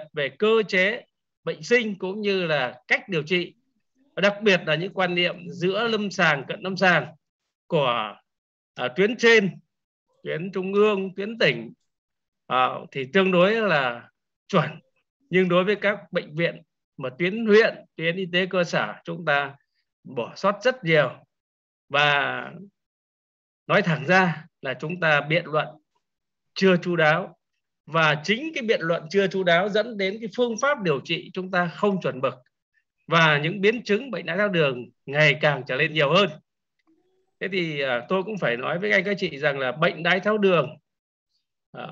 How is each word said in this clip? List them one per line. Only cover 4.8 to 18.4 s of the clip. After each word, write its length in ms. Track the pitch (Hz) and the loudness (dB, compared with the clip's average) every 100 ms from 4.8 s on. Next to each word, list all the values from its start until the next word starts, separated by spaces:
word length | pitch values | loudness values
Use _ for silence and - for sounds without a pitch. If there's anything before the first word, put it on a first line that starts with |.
| 185 | -4
quan 220 | 190 180 175 | -2 -2 0
niệm 340 | 175 170 175 | -2 -4 -12
giữa 380 | 139 180 196 233 | -4 -2 0 -2
lâm 240 | 220 208 | -2 -2
sàng, 340 | 180 165 143 123 | 0 2 0 -4
cận 140 | - | -10
lâm 160 | 185 185 | -8 2
sàng 380 | 185 165 - - _ _ _ _ - | 4 4 0 -12 _ _ _ _ -4
của, 480 | 120 131 120 107 98 _ _ _ _ _ - | 0 0 0 -4 -10 _ _ _ _ _ -6
à, 120 | 127 | -4
tuyến 300 | 170 208 247 | 0 0 4
trên, 420 | 233 226 196 - _ _ _ _ _ _ | 6 6 4 -4 _ _ _ _ _ _
tuyến 280 | - 151 190 | -10 -8 -6
trung 220 | 190 190 | -6 -2
ương, 420 | 202 214 196 190 185 | 2 2 2 -4 -8
tuyến 220 | 202 226 | -8 0
tỉnh, 360 | 180 117 113 - _ _ _ _ _ _ - | 0 0 -8 -18 _ _ _ _ _ _ -2
à, 220 | 127 127 131 - | 0 0 -2 -10
thì 140 | 139 131 | -10 -2
tương 180 | 190 190 | 2 4
đối 220 | 180 185 | 4 4
là 560 | 226 208 151 127 120 117 _ _ _ - | 2 0 0 0 -4 -14 _ _ _ -2
chuẩn. 220 | 180 151 - _ _ _ _ - | 0 0 -6 _ _ _ _ -2
Nhưng 200 | 180 185 | 2 4
đối 140 | 175 | 2
với 120 | 185 208 | 2 0
các 240 | 202 208 - | -2 -4 -6
bệnh 240 | 175 156 151 | -6 -6 -4
viện 260 | 165 - _ _ _ - | -4 -4 _ _ _ -12
mà 120 | 131 - | -10 -4
tuyến 260 | 175 220 220 | -2 0 4
huyện, 300 | 214 226 - - - | 6 6 0 -14 -6
tuyến 200 | 165 175 | -4 -4
y 120 | 180 | -2
tế 120 | 175 | -2